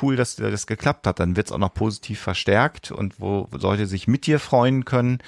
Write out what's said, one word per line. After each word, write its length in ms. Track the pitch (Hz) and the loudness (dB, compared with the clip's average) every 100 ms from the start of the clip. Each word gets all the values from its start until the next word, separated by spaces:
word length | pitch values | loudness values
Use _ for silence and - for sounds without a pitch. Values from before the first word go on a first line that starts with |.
"Cool, 160 | 139 131 | 0 2
dass 180 | 123 - | 0 -2
das 320 | 107 104 - | -4 -4 -6
geklappt 400 | 110 143 147 - | -2 -2 0 -2
hat." 120 | 90 | 0
Dann 180 | 87 90 | 0 0
wird's 160 | 107 | -2
auch 40 | - | 0
noch 160 | 95 | -2
positiv 460 | - 110 101 - 104 | 0 -2 -2 -8 -8
verstärkt 720 | - 90 - 101 143 - - | -6 -4 2 4 2 -2 -12
und 300 | - 98 - | -6 -6 -6
wo 260 | 98 101 - | -4 -2 -4
Leute 360 | - 98 101 101 | -2 0 0 0
sich 200 | 95 - | -2 0
mit 180 | 131 - | 0 2
dir 120 | 147 | 0
freuen 440 | - 131 123 131 | 2 4 4 2
können 360 | 123 127 123 127 | 0 0 2 -2